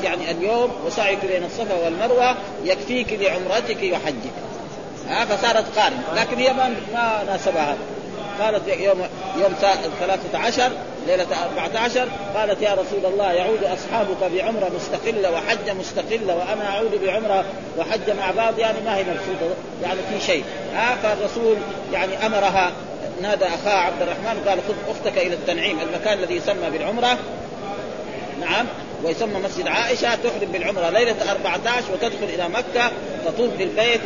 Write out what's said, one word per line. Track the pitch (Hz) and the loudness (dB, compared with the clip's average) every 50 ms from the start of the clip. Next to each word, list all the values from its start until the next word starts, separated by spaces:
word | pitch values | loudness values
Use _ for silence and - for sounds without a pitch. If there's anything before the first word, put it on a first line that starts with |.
| 190 | 0
يعني، | 180 175 175 165 160 | -2 -2 -2 -2 -4
اليوم، | 170 165 180 208 233 233 247 233 - - 156 | -2 -2 0 2 2 2 2 2 0 -2 -4
وسعيك | 170 - 226 208 196 196 196 190 | -2 0 2 2 2 2 2 0
بين | 185 185 180 175 | 0 0 0 0
الصفا | - - 233 226 208 190 175 170 | -2 -4 -4 -2 0 0 2 2
والمروة | 165 165 180 220 247 247 247 247 254 247 - - - - - - | 0 0 2 2 4 4 6 6 4 4 2 -4 -8 -8 -4 0
يكفيك | 175 185 202 202 - 247 254 233 208 214 | 0 0 0 0 -2 -2 -2 0 -2 -2
لعمرتك | 196 196 180 165 180 185 185 196 233 226 233 214 - 196 185 175 | 0 2 2 2 2 0 0 2 0 0 0 -2 -2 0 0 0
وحجك". | 156 - 156 139 113 - 127 - - - - - - - - - - - - - - - 127 | 0 -2 -2 -4 -4 -6 -8 -8 -10 -10 -10 -10 -10 -10 -12 -12 -12 -12 -12 -12 -10 -8 -4
ها؟ | 160 208 233 | -2 0 0
فصارت | 208 208 190 190 226 226 220 208 - - 214 | 0 0 2 2 4 4 4 2 2 2 4
قارنة، | 208 175 - - - 151 165 | 4 4 2 0 -4 -2 0
لكن | 214 226 226 254 | 0 0 0 2
هي | 233 254 262 247 | 2 4 4 4
ما، | 262 262 254 233 202 190 202 220 | 4 2 2 0 -2 -4 -4 -2
ما | 240 233 226 220 208 196 | 0 0 2 0 0 0
ناسبها | 190 190 180 - 196 170 160 147 | -2 -2 0 0 2 2 2 2
هذا. | 147 139 - - - - - - - - - - - - - | 2 0 -2 -4 -8 -8 -8 -8 -8 -8 -8 -8 -6 -4 0
قالت | 208 220 214 196 - 196 | 2 2 2 2 0 0
يوم، | 185 165 185 202 190 185 180 - - - - - - | 0 2 4 4 4 4 2 -2 -6 -8 -8 -4 0
يوم | 165 196 196 180 - | 2 2 2 4 4
سا-، | 196 196 190 - - 160 151 - | 4 4 4 4 0 -2 -4 -2
ثلاثة | 175 185 190 180 190 175 170 156 | 0 0 0 0 -2 -2 -4 -2
عشر، | 180 240 233 254 247 254 139 - - - - - 143 | 0 0 2 2 2 2 2 -2 -6 -8 -10 -6 0
ليلة | 165 185 185 175 - 185 160 175 | 2 2 2 2 0 0 -2 -2
أربعة | 170 151 170 165 165 - 226 233 | -2 -2 -4 -4 -2 0 0 0
عشر، | 247 - 247 247 - - - 202 202 202 | 2 2 0 0 0 -2 -6 -6 -4 -2
قالت: | 208 214 208 196 - 214 | 0 2 2 2 2 2
"يا | 208 196 | 2 2
رسول | 190 185 185 202 196 185 185 196 | 2 0 0 0 0 0 2 2
الله، | 202 202 190 170 | 2 2 4 4
يعود | 180 180 214 220 208 196 | 2 4 2 2 2 2
أصحابك | - 185 - - - 208 226 202 185 180 170 190 180 170 | 0 -2 -4 -4 -2 0 0 0 0 0 0 0 0 2
بعمرة | 185 175 214 226 214 190 180 175 | 0 0 0 0 0 0 0 -2
مستقلة | 170 - - 202 - - 226 226 208 190 180 165 | -2 -4 -4 -4 -2 -2 0 0 2 2 2 2
وحجة | 160 156 190 226 202 175 214 196 | 0 0 0 0 0 -2 -4 -4
مستقلة، | 190 180 - - 196 156 - 220 226 214 185 170 | -4 -6 -4 -4 -4 -2 -2 -2 -2 0 0 0
وأنا | 170 180 190 214 214 208 202 | 0 0 -2 -2 -2 -2 -2
أعود | 196 208 226 220 202 202 190 | 0 0 0 0 2 0 0
بعمرة | 190 180 220 220 208 196 190 175 - - - - - - 165 | 0 0 0 2 2 2 2 2 0 -4 -8 -10 -6 -4 -4
وحجة | 156 - - - - 214 202 202 | -2 0 -2 -2 0 0 0 0
مع | 196 185 | 0 0
بعض"، | 180 214 226 226 220 220 | 2 2 2 2 2 2
يعني، | 226 220 208 - 208 | 2 2 0 0 -2
ما | 226 202 | 0 0
هي | 196 190 | 0 0
مبسوطة، | 180 165 143 - - 185 - 165 170 185 - - - - - 180 | 0 -2 -2 -4 -4 -2 -2 -2 -2 -2 -4 -6 -10 -8 -6 -4
يعني، | 175 185 185 170 190 | -4 -2 -4 -4 -4
في | 208 202 - | -4 -2 0
شيء. | - 180 143 131 - - - - - 147 | 2 2 0 0 -4 -8 -8 -8 -4 -2
ها؟ | 185 226 247 254 - - | 0 0 0 0 2 2
فالرسول، | 214 208 196 208 196 - 233 233 226 220 208 190 196 190 190 185 - 190 | 0 2 0 0 -2 0 2 2 4 4 2 0 -4 -6 -8 -6 -4 -2
يعني، | 180 185 190 190 - 214 | -2 0 -2 -2 -2 0
أمرها، | 220 220 202 196 190 180 190 185 175 - - - - - - - - 160 175 185 | 0 2 4 4 4 6 4 4 4 0 -4 -8 -10 -10 -8 -8 -6 -6 -4 0
نادى | 208 208 185 190 | 0 2 2 2
أخاه | 175 170 160 - 202 202 | 2 0 0 2 4 4
عبد | 185 175 180 175 190 175 | 4 4 2 2 0 -2
الرحمن، | 170 160 170 190 226 220 202 - 196 | -2 -2 -2 -2 -4 -4 0 2 2
قال: | 190 175 - 214 | 2 2 2 -2
"خذ | 202 - - - | -2 -2 -4 -4
أختك | 220 - - 208 - 190 | -4 -2 -2 0 2 2
إلى | 175 180 170 | 2 2 0
التنعيم، | 151 - 180 170 170 170 208 180 156 | -2 0 -2 0 0 0 0 0 0
المكان | 165 165 175 170 - 214 208 190 | -2 -2 -2 -2 0 2 2 2
الذي | 180 170 180 | 2 0 -2
يسمى | 170 - 208 196 185 170 160 147 | 0 0 0 0 0 -2 -2 -2
بالعمرة"، | 156 151 175 220 240 240 247 247 247 - - - - - - - - 202 202 202 202 - - - - - - - - - - - 135 | -2 -2 -2 0 2 2 2 2 2 -2 -6 -8 -8 -10 -10 -10 -8 -6 -6 -6 -6 -6 -8 -8 -8 -8 -8 -8 -8 -8 -8 -6 -4
نعم، | 175 165 180 214 247 - - - - - - - 156 | -2 0 2 2 0 0 -4 -8 -10 -10 -8 -4 -2
ويسمى | 165 160 - 233 214 202 185 190 | -2 0 0 -2 -2 -2 -2 -2
مسجد | 190 156 180 175 | -2 -2 -2 -2
عائشة، | 165 160 208 233 240 247 226 - 240 226 | 0 0 0 2 0 0 2 2 2 2
تحرم | - - 240 - 208 202 180 180 | 2 0 -2 -2 -2 -2 -2 -2
بالعمرة | 180 165 185 202 185 170 165 | -2 -2 -2 0 0 2 4
ليلة | 175 220 240 233 214 202 220 202 | 4 4 4 4 2 2 0 0
أربعة | 196 - - 185 170 185 208 233 247 | 0 0 0 0 -2 0 0 0 0
عشر | 247 226 - 185 | 0 0 -2 -2
وتدخل | 202 226 226 202 175 208 170 160 | -2 -2 -2 -2 -2 -4 -4 -2
إلى | 175 175 170 | -2 -2 0
مكة، | 185 240 247 - - 240 240 233 - - - - - - 160 | -2 -2 -2 0 2 2 2 2 0 -4 -6 -6 -6 -4 -2
تطوف | 165 151 - 247 233 - - | -2 0 2 0 0 0 0
بالبيت | 190 170 151 208 220 240 233 220 - | -2 0 2 2 4 4 2 2 2